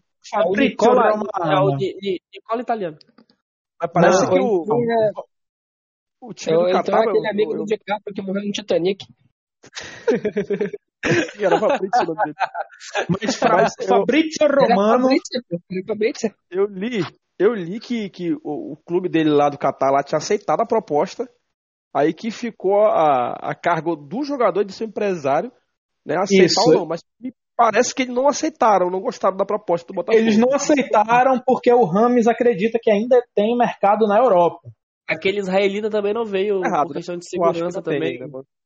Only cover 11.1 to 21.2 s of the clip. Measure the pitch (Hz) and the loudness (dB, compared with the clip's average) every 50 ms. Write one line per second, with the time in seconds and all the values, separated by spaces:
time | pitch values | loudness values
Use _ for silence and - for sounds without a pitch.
11.1 | 339 349 311 - - 208 208 185 - - 208 190 285 254 180 202 233 247 202 165 | 0 0 0 -4 -6 -2 0 0 2 2 2 0 0 -2 -2 -2 0 0 0 -2
12.1 | 160 170 214 156 151 - 190 - - 175 - - - _ - - - 202 - - | -2 -4 -4 -6 -4 -6 -6 -6 -6 -12 -12 -12 -14 _ -20 -10 -8 -8 -4 -4
13.1 | 175 - 220 226 - - - - - 185 220 202 - - - 190 240 196 196 - | -4 -4 -2 -6 -4 0 0 2 2 2 2 0 0 -6 -2 0 0 2 2 2
14.1 | - 302 330 311 320 - 311 294 277 277 254 220 - 190 202 214 233 254 254 254 | 2 2 0 0 0 0 2 2 4 4 4 4 4 2 2 2 2 2 2 2
15.1 | 269 320 - - - 247 247 _ 175 175 - _ 180 185 190 202 214 208 214 233 | 0 0 -2 -4 -10 -10 -8 _ -12 -12 -10 _ -10 -10 -8 -8 -6 -2 -2 -4
16.1 | 302 - - 208 - _ _ _ 175 185 196 208 202 185 190 240 254 214 160 - | -4 -4 -8 -8 -8 _ _ _ -4 -2 -2 -2 -2 -6 -8 -4 -4 -4 -4 -6
17.1 | - _ _ _ _ _ 170 214 240 208 175 165 190 233 - - 240 233 214 185 | -8 _ _ _ _ _ 0 0 0 0 -6 -8 -10 -12 -8 -6 -6 -6 -6 -8
18.1 | - - 180 170 156 143 - 151 147 - - - 151 - _ - 170 180 185 180 | -10 -8 -4 -4 -4 -4 -6 -10 -10 -8 -10 -12 -14 -16 _ -4 -4 -4 -4 0
19.1 | 151 160 156 156 151 143 143 147 139 139 - 143 135 - 135 135 139 139 139 - | 0 2 2 4 4 4 4 2 0 0 -4 -4 -2 0 0 2 2 0 0 -2
20.1 | - 156 143 - 208 202 - - 151 160 233 214 240 - - - 151 147 170 185 | -4 -4 -2 -2 -4 -4 -2 -2 -2 -2 0 0 -2 -2 -2 -2 -2 -2 -2 -2
21.1 | - - | -6 -10